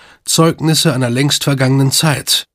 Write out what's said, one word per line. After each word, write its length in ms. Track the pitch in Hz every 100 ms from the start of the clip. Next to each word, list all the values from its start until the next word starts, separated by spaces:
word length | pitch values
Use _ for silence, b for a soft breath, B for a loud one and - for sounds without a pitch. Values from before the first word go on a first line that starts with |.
| b b -
Zeugnisse 640 | - 165 - 156 156 170
einer 200 | 127 123
längst 320 | 123 143 -
vergangenen 480 | - 135 131 135 135
Zeit 540 | - 160 127 - - -